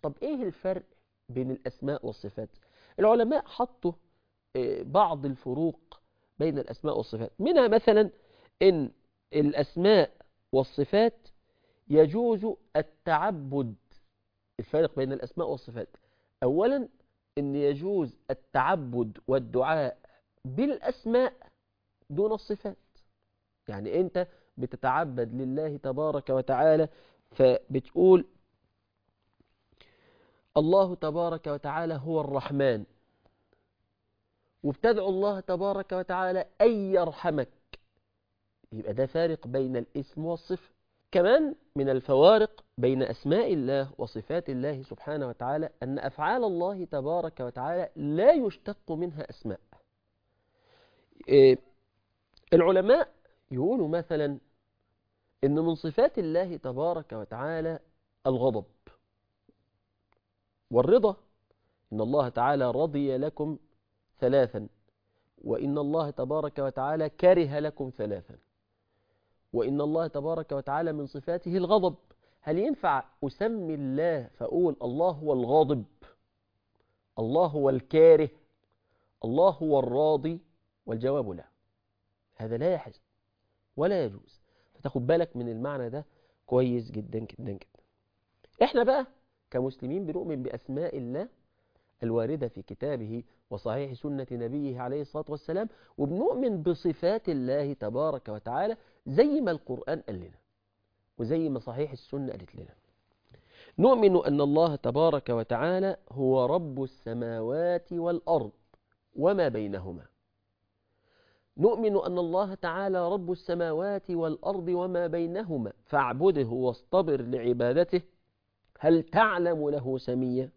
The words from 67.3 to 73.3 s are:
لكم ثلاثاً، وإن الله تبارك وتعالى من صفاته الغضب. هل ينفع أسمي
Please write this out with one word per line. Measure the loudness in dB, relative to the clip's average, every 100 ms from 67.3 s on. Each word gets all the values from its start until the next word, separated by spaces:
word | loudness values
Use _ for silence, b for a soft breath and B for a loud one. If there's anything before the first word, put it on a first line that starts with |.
| 6 4 -2
لكم | -6 -6 -10 -6
ثلاثاً، | -6 -6 -10 -20 _ _ _ _ _ _ _ _ _ _ _
وإن | -4 -2 -2
الله | -2 -2 -4
تبارك | -4 -6 -6 -6
وتعالى | -8 -6 -4 -4
من | -4 -8
صفاته | -10 -6 -6 -4 -4
الغضب. | 2 2 2 -2 _ _ _ _
هل | -4 -2
ينفع | -2 -2 0 -2 -4 _
أسمي | -8